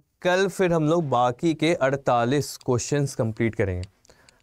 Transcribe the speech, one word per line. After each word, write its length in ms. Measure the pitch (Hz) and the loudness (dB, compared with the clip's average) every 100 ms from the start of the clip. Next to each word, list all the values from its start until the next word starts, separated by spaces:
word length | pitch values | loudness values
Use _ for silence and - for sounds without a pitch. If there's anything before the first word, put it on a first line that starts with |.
| _ _ | _ _
कल 260 | 180 180 196 | 0 2 0
फिर 240 | 185 180 | 0 0
हम 160 | 170 151 | 2 2
लोग 200 | 175 143 | 0 0
बाकी 440 | 123 123 120 170 | 2 2 0 -2
के 200 | 151 156 | 0 0
अड़तालीस 840 | 170 135 139 139 120 120 143 - - - | 2 0 0 0 2 2 0 -2 -6 -2
क्वेश्चंस 480 | 123 - 143 139 | -2 0 -2 -2
कंप्लीट 400 | - 110 107 113 | -2 -4 -2 -2
करेंगे। 340 | - 95 90 90 _ _ _ _ _ | -2 -4 -4 -8 _ _ _ _ _